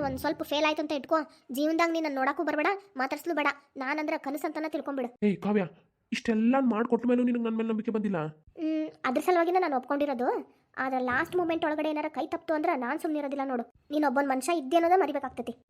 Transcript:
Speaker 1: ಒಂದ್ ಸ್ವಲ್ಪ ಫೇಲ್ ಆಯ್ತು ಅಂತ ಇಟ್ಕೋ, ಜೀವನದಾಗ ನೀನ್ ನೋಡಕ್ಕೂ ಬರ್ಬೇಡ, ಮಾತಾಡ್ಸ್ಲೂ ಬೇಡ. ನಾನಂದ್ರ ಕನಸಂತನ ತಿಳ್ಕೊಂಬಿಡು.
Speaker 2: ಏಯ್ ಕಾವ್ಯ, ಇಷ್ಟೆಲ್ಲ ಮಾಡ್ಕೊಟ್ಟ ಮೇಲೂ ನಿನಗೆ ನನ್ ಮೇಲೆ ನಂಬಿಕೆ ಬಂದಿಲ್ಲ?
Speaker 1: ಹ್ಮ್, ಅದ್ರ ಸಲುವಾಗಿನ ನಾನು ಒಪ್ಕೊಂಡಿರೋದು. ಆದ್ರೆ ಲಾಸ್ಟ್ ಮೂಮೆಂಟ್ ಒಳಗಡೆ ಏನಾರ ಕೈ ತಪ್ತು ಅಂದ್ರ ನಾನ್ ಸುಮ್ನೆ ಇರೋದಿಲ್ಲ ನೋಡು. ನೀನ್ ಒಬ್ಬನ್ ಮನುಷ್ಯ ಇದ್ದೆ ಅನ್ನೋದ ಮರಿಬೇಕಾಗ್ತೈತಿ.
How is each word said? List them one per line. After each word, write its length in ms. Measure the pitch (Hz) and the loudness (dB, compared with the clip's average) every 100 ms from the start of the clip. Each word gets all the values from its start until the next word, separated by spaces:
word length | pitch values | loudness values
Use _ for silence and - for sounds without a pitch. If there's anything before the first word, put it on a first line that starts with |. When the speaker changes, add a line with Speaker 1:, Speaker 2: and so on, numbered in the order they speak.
| 285 | -2
Speaker 1:
ಒಂದ್ 120 | 262 | -2
ಸ್ವಲ್ಪ 260 | 294 - | -2 -2
ಫೇಲ್ 220 | - 285 302 | -2 0 2
ಆಯ್ತು 160 | 311 | 0
ಅಂತ 100 | 302 | -2
ಇಟ್ಕೋ, 240 | 302 - 320 285 - - | -4 0 0 0 -12 -8
ಜೀವನದಾಗ 380 | 247 302 330 339 | 0 2 4 2
ನೀನ್ 240 | 330 311 269 | 2 0 0
ನೋಡಕ್ಕೂ 280 | 262 285 | 0 0
ಬರ್ಬೇಡ, 240 | 302 302 311 392 - 262 | 0 2 0 0 -6 -4
ಮಾತಾಡ್ಸ್ಲೂ 380 | 262 294 339 302 | -4 -4 -4 0
ಬೇಡ. 120 | 285 277 _ - | 0 -2 _ -8
ನಾನಂದ್ರ 360 | 262 302 311 311 | -4 -2 -2 -4
ಕನಸಂತನ 480 | 277 285 339 311 311 | -4 -4 -4 -4 -4
ತಿಳ್ಕೊಂಬಿಡು. 600 | 302 269 277 240 - 208 | -4 -4 -4 -6 0 0
Speaker 2:
ಏಯ್ 100 | 185 | 2
ಕಾವ್ಯ, 300 | 196 208 175 - _ _ - | 2 0 0 -6 _ _ -10
ಇಷ್ಟೆಲ್ಲ 440 | - - 220 226 269 | -6 0 2 4 4
ಮಾಡ್ಕೊಟ್ಟ 480 | 262 214 240 233 240 | 4 2 2 2 2
ಮೇಲೂ 160 | 247 | 2
ನಿನಗೆ 200 | 247 240 | 2 0
ನನ್ 140 | 233 220 | -2 -2
ಮೇಲೆ 120 | 226 | -2
ನಂಬಿಕೆ 220 | 220 214 | -2 -2
ಬಂದಿಲ್ಲ? 340 | 220 208 180 156 | -2 -2 -2 -4
Speaker 1:
ಹ್ಮ್, 600 | - - - 311 311 311 - 262 | -8 -18 -6 -4 -2 -4 -6 -2
ಅದ್ರ 160 | 247 | 0
ಸಲುವಾಗಿನ 360 | 339 359 339 370 | 2 2 4 2
ನಾನು 180 | 349 262 | 2 0
ಒಪ್ಕೊಂಡಿರೋದು. 480 | 254 285 285 254 254 427 - _ _ - | 0 -2 0 0 0 -2 -4 _ _ -6
ಆದ್ರೆ 220 | 262 262 | -2 -2
ಲಾಸ್ಟ್ 360 | 247 247 330 359 | 0 0 0 0
ಮೂಮೆಂಟ್ 300 | 339 330 320 | 0 0 -2
ಒಳಗಡೆ 240 | 302 311 | -2 -2
ಏನಾರ 160 | 302 302 | -2 -4
ಕೈ 200 | 254 311 | -4 -6
ತಪ್ತು 260 | 330 - | -6 -2
ಅಂದ್ರ 160 | 311 330 294 | 0 0 0
ನಾನ್ 240 | 240 311 | -2 -4
ಸುಮ್ನೆ 200 | 339 302 | -2 -2
ಇರೋದಿಲ್ಲ 220 | 285 285 269 | -2 -4 -2
ನೋಡು. 180 | 247 240 _ - | -4 -6 _ -4
ನೀನ್ 140 | 302 294 | 0 2
ಒಬ್ಬನ್ 240 | 254 285 | 2 2
ಮನುಷ್ಯ 280 | 262 254 339 | 0 0 -2
ಇದ್ದೆ 200 | 262 339 | 2 4
ಅನ್ನೋದ 220 | 339 381 | 6 4
ಮರಿಬೇಕಾಗ್ತೈತಿ. 540 | 302 285 262 - 233 - | 4 0 -6 -10 -10 -10